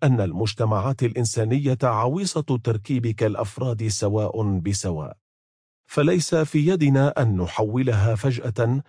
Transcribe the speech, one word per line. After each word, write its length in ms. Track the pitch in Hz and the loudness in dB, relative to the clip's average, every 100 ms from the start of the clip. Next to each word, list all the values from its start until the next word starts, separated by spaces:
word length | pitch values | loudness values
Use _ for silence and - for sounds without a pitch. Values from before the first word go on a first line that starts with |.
أن 180 | 139 123 | 2 2
المجتمعات 800 | 95 82 107 - 113 104 120 135 | 0 -2 -4 -2 0 0 0 0
الإنسانية 760 | 120 120 117 - 110 131 139 127 | -2 0 -2 0 0 0 0 0
عويصة 640 | 127 110 123 165 190 165 143 | 0 0 0 -2 -2 -4 -2
التركيب 560 | 127 117 107 - 131 117 | -2 0 -2 -2 -2 0
كالأفراد 800 | 107 110 101 110 - 127 107 110 | 0 0 0 -6 -4 -4 -2 -4
سواء 720 | 101 104 107 107 113 104 95 | -2 0 0 -2 -2 -2 0
بسواء، 580 | 87 98 95 78 73 - _ _ _ _ _ _ _ | -2 -2 -4 -4 -8 -12 _ _ _ _ _ _ _
فليس 480 | - 147 185 - | 0 2 2 2
في 320 | 165 156 156 151 | 0 2 2 2
يدنا 560 | 185 147 135 139 - | 4 4 4 4 2
أن 140 | 120 95 | 0 2
نحولها 760 | 87 - 107 120 131 107 110 | -2 -2 -2 0 0 2 2
فجأة 680 | 107 139 117 120 110 117 135 | 0 -2 -4 -6 -2 0 0